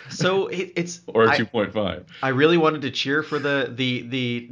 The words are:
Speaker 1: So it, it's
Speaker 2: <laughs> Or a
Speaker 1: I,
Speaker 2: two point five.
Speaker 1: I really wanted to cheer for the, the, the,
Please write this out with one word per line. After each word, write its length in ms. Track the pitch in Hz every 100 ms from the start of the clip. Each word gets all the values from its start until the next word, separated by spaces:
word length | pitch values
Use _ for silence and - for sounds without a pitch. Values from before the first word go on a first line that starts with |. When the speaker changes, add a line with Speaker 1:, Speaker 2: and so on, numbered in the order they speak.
| -
Speaker 1:
So 380 | - 180 196 190
it, 260 | 185 190 -
it's 260 | 170 -
Speaker 2:
<laughs> 40 | -
Or 180 | 110 113
a 40 |
Speaker 1:
I, 60 | 139
Speaker 2:
two 80 | 113
point 260 | 117 101
five. 320 | 110 98 85 - -
Speaker 1:
I 60 | 135
really 280 | 131 151 170
wanted 240 | 156 156
to 80 | 135
cheer 300 | - 135 147
for 160 | 151 147
the, 340 | 139 139 127 120
the, 260 | 127 123
the, 460 | 120 131 123 120 120